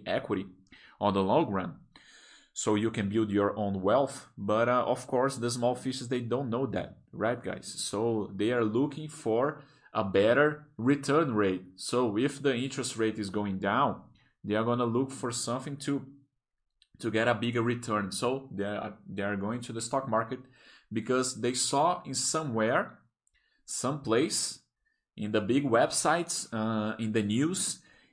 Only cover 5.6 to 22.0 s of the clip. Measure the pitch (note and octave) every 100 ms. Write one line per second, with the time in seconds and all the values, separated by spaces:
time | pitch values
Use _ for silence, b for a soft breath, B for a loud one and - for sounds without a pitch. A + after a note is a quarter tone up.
5.6 | A#2+ B2 C3+ B2+ A#2+ B2 A#2 B2+ B2+ A#2+
6.6 | B2+ F#2+ - - _ - A2 - F#2 F#2
7.6 | - - - G2+ A#2 A2 G2 G2 A2 B2
8.6 | G#2+ A#2+ D3 D3 D3+ - A2+ A2+ D3 -
9.6 | B B B A2 G2 G2 A2 C3 D3+ D3
10.6 | - - B2 C#3+ C#3 D3+ D3 G#2+ G2 F#2
11.6 | - - - B2 A#2+ G#2 C#3+ - C#3 A#2+
12.6 | C3 C3+ A#2+ A2 A2+ G#2+ G2 G#2 G2+ F#2+
13.6 | G2 A#2+ C3+ - - b b b D3+ G#2+
14.6 | A#2 A#2+ A#2 A#2+ C3+ - B2 A#2 A#2+ B2+
15.6 | D3 C#3 C#3+ C#3+ - - _ _ _ _
16.6 | _ _ _ - A2+ A2 A#2+ A2+ A#2+ A#2+
17.6 | A#2 A#2+ A#2+ G#2+ F#2+ F#2+ B2 C3+ C3+ F#2+
18.6 | G2 G#2 G#2 - - G2 G2+ G2 G2+ A#2+
19.6 | B2 A2+ - C#3 A#2 A2 A#2 B2+ - B
20.6 | B B B A2+ A2 B2+ B2+ A2 B2 B2
21.6 | - C#3+ E3+ F3